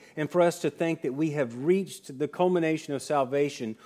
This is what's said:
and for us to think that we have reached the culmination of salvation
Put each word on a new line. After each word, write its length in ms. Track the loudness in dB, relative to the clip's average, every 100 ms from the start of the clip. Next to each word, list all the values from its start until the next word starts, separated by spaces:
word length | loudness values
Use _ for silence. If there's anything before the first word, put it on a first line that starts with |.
| -10 -6
and 140 | -2
for 100 | 4
us 180 | 4 4
to 80 | -4
think 320 | 0 -2 -2
that 100 | -4
we 200 | -2 -2
have 340 | 0 -2 -2 2
reached 520 | 2 0 -10 -14 -6
the 100 | -6
culmination 680 | 2 2 4 2 0 -2
of 80 | -6
salvation 760 | 0 0 2 2 0 -2 -8 -8